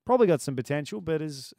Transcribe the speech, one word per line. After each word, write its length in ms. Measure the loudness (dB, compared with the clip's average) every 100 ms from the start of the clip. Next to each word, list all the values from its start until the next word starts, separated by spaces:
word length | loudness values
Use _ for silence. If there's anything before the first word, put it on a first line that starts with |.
probably 220 | 0 4 6
got 160 | 4
some 140 | 0 -4
potential, 440 | -4 -4 -6 -8
but 220 | -4 -4
is, 320 | -4 -10 -14